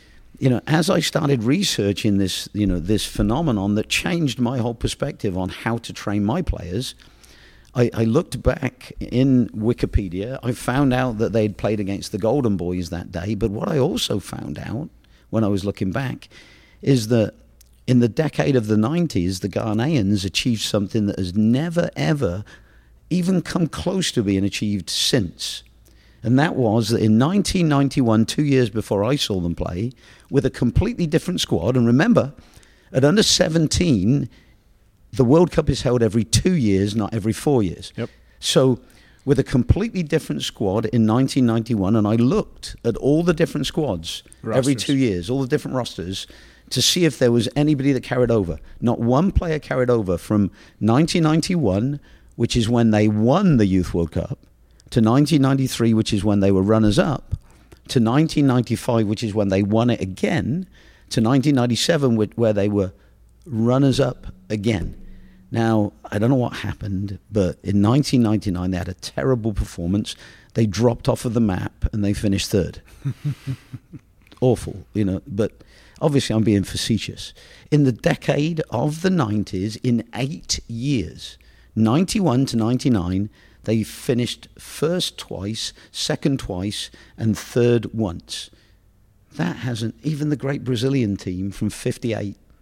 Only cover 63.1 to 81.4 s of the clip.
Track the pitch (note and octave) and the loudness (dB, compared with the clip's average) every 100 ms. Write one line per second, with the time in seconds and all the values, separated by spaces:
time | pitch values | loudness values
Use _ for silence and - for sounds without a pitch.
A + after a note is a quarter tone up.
63.1 | _ _ _ - A2 A#2 C3 C#3 B2 C3 | _ _ _ -8 0 2 4 4 2 0
64.1 | - - - - G#2+ G2+ G2+ D#2+ - - | -4 -12 -16 -8 -2 0 0 -4 -10 -16
65.1 | - - - - A#2 A2+ A2 G#2 - - | -20 -20 -20 -8 -2 2 2 0 -4 -8
66.1 | G2+ A2+ C3+ - - G2+ - G#2+ F#2+ G2+ | -2 2 2 0 -4 -8 -8 -6 -6 -6
67.1 | F#2+ - G#2 F2+ - G2 G2+ G#2 C3+ C#3 | -10 -4 0 0 -2 -2 2 4 2 2
68.1 | C3 A2+ G#2+ G2+ F2 F#2 F2+ E2+ F#2+ - | 2 2 0 -2 -4 -2 -4 -6 -10 -10
69.1 | - C3+ B2+ A2 G2 G#2 - E2+ G2+ - | -4 0 0 -2 -4 -6 -4 -2 -2 -2
70.1 | - - - - - A2 F#2+ A#2+ A2+ - | -10 -18 -20 -8 -2 0 2 0 0 -2
71.1 | A#2 B2+ A2+ A2 F#2 G2+ - - G#2+ G2+ | -2 -2 0 0 0 -6 -4 -4 -2 -2
72.1 | G2+ G#2 G2 - G#2 E2 - - - C#3 | 0 0 -2 0 0 -2 -6 -20 -10 -8
73.1 | - D3 - - C3 - A#2+ _ D3+ _ | -6 -6 -8 -8 -10 -12 -20 _ -20 _
74.1 | _ _ - B2+ G#2+ - G2+ - G#2 G2 | _ _ -2 0 0 -4 -12 -6 -2 -2
75.1 | F#2 - G2 G#2+ - - - - - D#3 | -2 -4 -4 -4 -6 -20 -20 -20 -4 0
76.1 | C#3 - A2 A2 G2+ F2+ - - A2 - | 2 2 2 4 2 2 -4 -2 -2 -4
77.1 | - - - - - - D3+ C3+ G#2+ - | -12 -16 -18 -20 -20 -2 2 2 2 0
78.1 | - - C#3+ D3+ D#3+ - A2+ D3 D#3 F#3 | 0 0 0 0 -4 -4 -2 -2 -2 0
79.1 | F#3 A2+ G#2 F#2+ F#2 G#2 G#2+ B2+ A#2 - | 0 0 -2 -4 -4 -4 -4 0 0 -2
80.1 | G#2 C3+ E3+ - - - A#2 C3+ C3 D#2+ | -6 -6 -6 -8 -8 -8 -6 -2 -2 -4
81.1 | B1 - - | -10 -18 -18